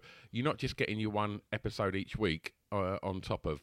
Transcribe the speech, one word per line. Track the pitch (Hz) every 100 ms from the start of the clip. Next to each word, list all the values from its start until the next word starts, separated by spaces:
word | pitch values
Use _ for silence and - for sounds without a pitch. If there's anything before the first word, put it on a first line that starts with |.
| - - -
you're | 113 143
not | -
just | 131 -
getting | - 107
your | 107
one | 104 104 104 -
episode | 107 - - 101
each | 95 - -
week, | 104 80 - - _
uh, | 101 92 98
on | 98 95
top | - 87 85
of, | 73